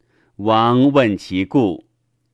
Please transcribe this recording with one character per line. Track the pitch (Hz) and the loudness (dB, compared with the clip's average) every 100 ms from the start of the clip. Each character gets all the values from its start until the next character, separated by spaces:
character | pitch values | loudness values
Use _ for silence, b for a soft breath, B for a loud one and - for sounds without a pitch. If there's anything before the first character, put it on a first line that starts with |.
| _ _ _ - | _ _ _ -8
王 | 104 110 117 123 139 | 0 2 2 2 2
问 | 139 117 95 | 2 0 -2
其 | - 92 95 | -6 -6 -2
故， | 143 104 82 _ _ _ _ _ | 0 -2 -4 _ _ _ _ _